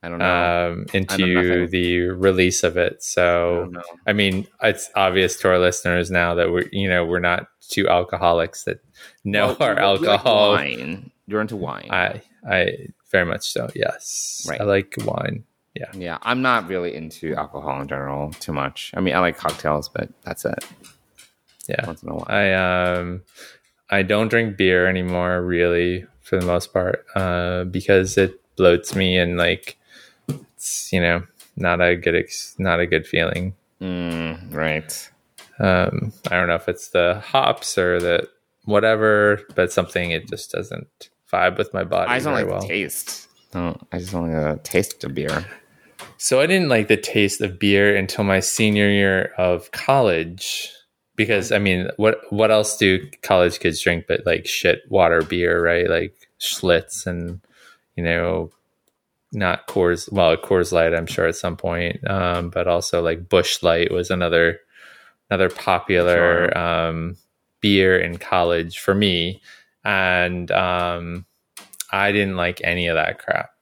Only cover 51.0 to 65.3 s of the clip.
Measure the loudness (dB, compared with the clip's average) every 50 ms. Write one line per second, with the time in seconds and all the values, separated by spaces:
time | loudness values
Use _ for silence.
51 | _ _ _ -2 0 2 2 0 0 0 0 2 2 2 2 2 0 -4 -2 2
52 | 2 2 2 2 -4 -6 0 2 4 4 4 4 2 0 0 2 4 4 4 2
53 | 0 -8 -16 _ -2 2 4 4 4 4 2 0 -2 -2 -2 0 0 0 0 -2
54 | -2 -2 -2 -2 0 0 -2 -2 -2 -6 -6 0 2 2 2 2 -2 -2 2 4
55 | 4 6 4 2 0 0 -2 0 0 2 2 2 2 2 2 2 2 2 0 0
56 | -2 -4 _ _ _ _ _ _ -6 -6 -6 -2 2 2 2 2 2 -4 -12 -8
57 | -6 -6 -6 -4 -6 -8 -10 -12 _ _ _ _ _ -20 _ _ _ _ _ -4
58 | -2 0 0 0 0 0 -2 -2 -4 -6 _ _ _ _ _ _ _ _ _ _
59 | _ _ _ _ _ _ -6 -2 0 0 0 -2 -6 -4 0 2 2 2 2 0
60 | -4 -4 0 2 4 4 4 2 2 0 2 2 2 2 2 2 2 4 2 0
61 | -2 -4 -2 0 0 0 0 -2 -6 -6 -6 -4 -6 -4 -4 -2 -4 -4 -6 -6
62 | -4 -4 -2 0 0 0 -2 -2 -4 -4 -4 -2 0 0 0 0 0 -2 -2 0
63 | 0 0 -2 -4 -4 2 2 2 4 2 -4 0 2 2 2 4 2 0 0 -2
64 | -2 -2 -2 0 0 2 4 4 4 4 2 -2 _ _ _ -20 -20 -20 -20 -20
65 | _ -20 _ _ _ _